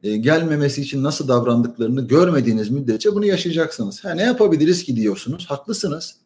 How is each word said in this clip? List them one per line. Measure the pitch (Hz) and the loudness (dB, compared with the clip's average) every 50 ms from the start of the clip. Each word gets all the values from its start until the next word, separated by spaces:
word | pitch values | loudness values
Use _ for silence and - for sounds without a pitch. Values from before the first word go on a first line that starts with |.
| _ | _
e, | 104 107 107 | -4 -4 0
gelmemesi | 113 139 156 160 165 165 151 147 147 143 135 - | 2 2 2 2 2 0 0 0 0 0 0 -2
için | 139 - - 139 131 | -6 -6 -4 -2 -2
nasıl | 143 147 - 156 131 | -2 -2 -4 -2 2
davrandıklarını | 127 123 117 123 120 117 120 120 - - 117 110 123 131 131 113 | 2 2 2 2 2 2 2 0 -2 -4 -2 -2 -2 -2 0 2
görmediğiniz | 127 156 175 180 170 143 123 117 110 110 107 104 | 4 4 4 4 4 2 2 2 0 0 0 -2
müddetçe | 123 143 139 120 110 110 - 214 196 | -2 -4 0 -2 -2 0 0 0 0
bunu | 202 208 | 2 2
yaşayacaksınız. | 202 190 175 - 180 165 165 165 156 - - 120 101 98 - - | 2 0 0 -2 -2 0 0 -2 -2 -2 -6 -6 -6 -8 -10 -10
"Ha, | 185 | -8
ne | 170 165 | -4 0
yapabiliriz | 196 240 247 247 214 196 165 143 147 160 180 175 175 | 0 0 4 4 4 4 4 4 4 4 2 2 0
ki?" | - 127 | -4 -2
diyorsunuz. | 113 110 107 95 98 - 120 139 - - - | 0 0 0 0 -2 -4 -8 -8 -8 -6 -8
Haklısınız. | 143 135 - - 220 - - 190 147 160 170 - - _ _ | -8 -8 -6 -6 -6 -4 -4 -4 -4 -6 -8 -14 -16 _ _